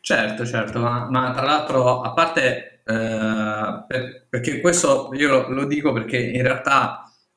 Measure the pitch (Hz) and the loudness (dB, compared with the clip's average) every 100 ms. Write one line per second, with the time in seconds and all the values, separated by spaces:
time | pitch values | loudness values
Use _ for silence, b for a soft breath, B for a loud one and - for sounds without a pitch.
0 | - 147 107 107 120 117 107 123 120 120 | 0 0 0 -4 -4 -2 -2 -2 0 -2
1 | 123 127 127 127 135 151 - 131 123 123 | 0 0 0 0 2 0 2 2 4 2
2 | - 165 160 165 127 - - _ - 113 | 0 0 2 2 0 0 -8 _ -4 -2
3 | 113 110 110 110 107 107 107 107 - 127 | -2 -2 0 0 -2 -2 -4 -6 -6 -6
4 | 123 - _ 127 139 135 175 175 151 135 | -6 -14 _ -4 -2 2 2 2 2 2
5 | - 135 147 131 117 131 139 147 147 120 | 0 0 4 4 2 -4 -2 0 0 0
6 | 110 127 120 123 127 131 - 139 107 98 | -2 -2 -2 0 0 0 2 2 2 -6
7 | B B B | B B B